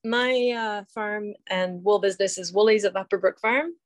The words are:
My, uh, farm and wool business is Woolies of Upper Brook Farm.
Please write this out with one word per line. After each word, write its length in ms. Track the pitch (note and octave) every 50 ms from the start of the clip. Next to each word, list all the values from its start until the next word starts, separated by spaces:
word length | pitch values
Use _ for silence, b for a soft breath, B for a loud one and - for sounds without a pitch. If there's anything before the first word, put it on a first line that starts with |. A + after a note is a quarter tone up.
| -
My, 460 | A3+ A#3 A#3+ B3 B3+ B3+ B3 B3 B3
uh, 320 | A#3+ A#3 A3+ G#3+ G#3 G#3 G3+ _ _
farm 400 | A3+ G#3+ G#3 G#3 G#3+ G#3 G#3 G#3 - _ -
and 340 | F#3+ F#3 F#3 F#3 F3+ F3 F3+
wool 160 | G3+ G#3 G3+
business 380 | G3 G3 F#3+ - G3 F#3 -
is 160 | F#3+ F3+ E3+ F3
Woolies 320 | G3+ G#3+ A3 G#3+ G#3+ G#3
of 100 | F#3+ F3+
Upper 220 | F#3+ F#3+ _ G3+
Brook 240 | F#3 F3+ F#3 - _
Farm. 320 | - A3 A#3+ C#4 D#4 E4+ E4+ _ _